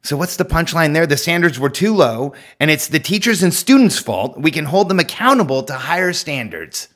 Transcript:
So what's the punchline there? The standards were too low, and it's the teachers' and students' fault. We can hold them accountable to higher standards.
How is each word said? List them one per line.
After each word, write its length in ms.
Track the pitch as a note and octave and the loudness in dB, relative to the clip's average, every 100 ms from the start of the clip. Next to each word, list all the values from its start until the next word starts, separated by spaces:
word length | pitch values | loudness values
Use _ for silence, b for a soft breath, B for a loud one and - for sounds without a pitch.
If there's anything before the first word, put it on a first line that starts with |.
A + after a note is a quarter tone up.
So 140 | - C#3+ | -6 -4
what's 200 | F3 - | -4 -4
the 80 | |
punchline 500 | F3 E3 E3 D#3+ D#3+ | -2 0 0 0 2
there? 120 | D#3 E3+ | 2 2
The 100 | C#3+ | 0
standards 420 | - E3+ F3 B2 | 0 2 2 2
were 120 | C3+ | -4
too 220 | C#3 G3+ | 0 0
low, 400 | G#3 C3 A2+ C#3 B B B | 4 2 2 -6 B B B
and 100 | D3+ | 0
it's 160 | D3+ - | 0 0
the 140 | D3 | -4
teachers' 420 | - G3+ A#3+ G3+ | 0 -2 0 2
and 100 | F3+ | 2
students' 460 | - - C4+ A3+ - | 0 4 6 6 2
fault. 420 | - F#2+ A#2+ A#2+ | -4 -4 -4 -2
We 120 | D3+ | -2
can 140 | D#3+ D3 | -2 -2
hold 220 | F#3 F#3+ | 0 2
them 120 | F#3 | 0
accountable 640 | E3 - A#3 C4+ D#3 C3 | -2 -2 2 2 2 -2
to 100 | C3 | -4
higher 380 | C3 B2 F3 F3+ | -10 -4 -2 -2
standards. 760 | - - C#3 A2 E2 D#2+ - - | -4 -6 -8 -8 -10 -12 -14 -14